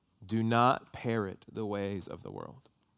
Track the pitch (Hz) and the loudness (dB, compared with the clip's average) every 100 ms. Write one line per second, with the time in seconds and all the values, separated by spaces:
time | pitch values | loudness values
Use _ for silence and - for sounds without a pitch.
0 | _ _ 98 110 113 117 123 - - - | _ _ -2 0 4 6 6 4 -2 -8
1 | 123 113 101 92 - 110 107 101 98 98 | -2 -2 -2 -8 -12 -8 -4 -4 -4 -4
2 | - - - 50 50 - _ _ _ | -8 -12 -12 -12 -12 -14 _ _ _